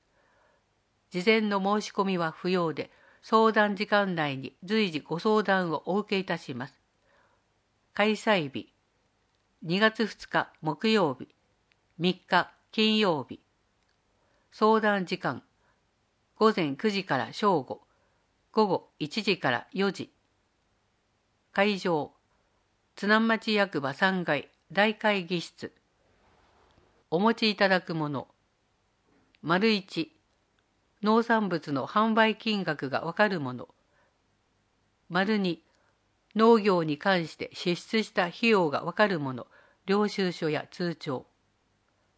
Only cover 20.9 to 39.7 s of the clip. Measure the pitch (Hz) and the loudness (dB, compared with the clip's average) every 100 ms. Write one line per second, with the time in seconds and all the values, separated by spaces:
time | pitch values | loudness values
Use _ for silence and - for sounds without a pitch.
20.9 | _ _ _ _ _ _ - 208 196 185 | _ _ _ _ _ _ 0 0 0 -2
21.9 | 156 127 _ _ _ _ _ _ _ _ | -2 -4 _ _ _ _ _ _ _ _
22.9 | - 202 220 226 220 220 208 190 156 135 | -8 0 2 2 0 0 0 0 -2 -6
23.9 | - 190 185 165 143 - _ _ 156 214 | 0 0 0 -2 -2 -4 _ _ 2 2
24.9 | 214 214 202 170 175 - - 104 - _ | 2 0 -2 -2 -6 -6 -12 -16 -16 _
25.9 | _ _ _ _ _ _ _ _ _ _ | _ _ _ _ _ _ _ _ _ _
26.9 | _ _ 165 220 226 220 196 196 185 - | _ _ 2 2 2 0 2 2 2 0
27.9 | 165 147 139 - _ _ _ _ _ _ | -4 -4 -6 -10 _ _ _ _ _ _
28.9 | _ _ _ _ _ 147 180 220 208 - | _ _ _ _ _ -2 2 2 0 -2
29.9 | 165 - _ _ _ _ _ _ _ _ | -8 -8 _ _ _ _ _ _ _ _
30.9 | _ 208 226 226 226 202 170 151 139 123 | _ 2 2 2 0 0 -4 -4 -4 -2
31.9 | 208 226 220 220 214 220 208 180 147 190 | 0 2 4 2 2 -4 -2 -4 -4 -4
32.9 | 127 165 - 208 180 131 120 - _ _ | -4 -4 0 0 0 -6 -8 -14 _ _
33.9 | _ _ _ _ _ _ _ _ _ _ | _ _ _ _ _ _ _ _ _ _
34.9 | _ _ 175 196 214 185 160 _ _ _ | _ _ -2 0 0 0 -4 _ _ _
35.9 | _ _ _ _ 208 226 226 202 180 160 | _ _ _ _ 4 6 6 6 2 0
36.9 | 147 202 185 156 - - - 180 170 - | 0 2 2 0 -8 -12 -6 -4 -4 -2
37.9 | 220 208 - 175 - 233 208 160 135 160 | -2 0 -2 -2 0 2 4 2 -2 -4
38.9 | - 208 170 139 123 - _ _ | 2 2 2 -4 -8 -14 _ _